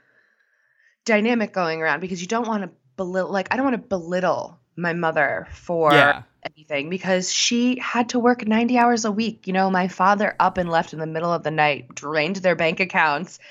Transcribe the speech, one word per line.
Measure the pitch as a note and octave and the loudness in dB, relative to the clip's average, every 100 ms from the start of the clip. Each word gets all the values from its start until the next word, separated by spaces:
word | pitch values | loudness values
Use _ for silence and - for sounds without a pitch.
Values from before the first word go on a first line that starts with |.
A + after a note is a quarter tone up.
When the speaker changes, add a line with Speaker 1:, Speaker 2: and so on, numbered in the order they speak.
| _ _ _ _ _ _ _ _ _ _ - | _ _ _ _ _ _ _ _ _ _ 0
Speaker 1:
dynamic | G#3+ A3 A#3+ G#3 | 2 2 0 0
going | F#3+ E3+ D#3+ | -2 -2 0
around, | D#3+ D3 | 0 -2
because | F3+ F3+ | -4 -8
you | F3+ | -4
don't | A3+ A3+ | -4 -2
wanna | A3 F#3 - _ - | -4 -6 -12 _ -10
belittle, | F#3 F#3 E3 | -6 -4 -2
like, | F#3+ F#3 | -2 -2
I | A3+ | -2
don't | |
wanna | C4+ A3+ | 0 -2
belittle | - F#3 E3 F3+ F3+ B2 - - _ - | -4 -6 -4 -2 0 0 -4 -14 _ -6
my | F3 | -4
mother | E3+ E3 D#3+ C#3 G2 - | -2 -2 0 0 -2 -8
for | - - E3+ D#3 | -14 -6 0 6
Speaker 2:
Yeah. | C#3+ C#3+ - A#2 _ - _ | 6 6 2 -6 _ -16 _
Speaker 1:
anything, | D3+ D3 D3 | -8 -6 -4
because | F#3 F3+ F#3 F3+ | -4 0 0 0
she | - - A#3+ B3 B3+ | -2 0 2 0 0
had | - A#3 A#3+ | -4 -2 -2
to | B3 | 2
work | A#3 B3 G#3+ | 2 2 2
ninety | A3 A#3+ B3 | 0 2 4
hours | A#3+ A#3 | 4 4
a | A3 | 0
week. | G3+ A3+ A3 - | -2 -2 -4 -4
You | |
know, | F#3 F#3+ | 0 2
my | F#3 F#3 | 2 -2
father | F#3 F#3 G3+ G3+ - | 0 2 2 0 0
up | F#3 F#3 | 0 0
and | F3 | 0
left | E3 E3 | 0 -2
in | D#3 | -6
the | D#3+ | -8
middle | D#3+ E3+ | -4 -2
of | E3+ | -2
the | D3+ | -2
night, | D#3 D3+ C#3 - | 2 2 0 -6
drained | - C#3+ D#3 D3+ G3 | -14 -6 -2 -2 0
their | F3+ E3 | 0 2
bank | D#3+ F3 | 0 0
accounts, | F#3 F#3+ D#3+ C#3+ F#3 - - | -2 2 2 0 -4 -14 -20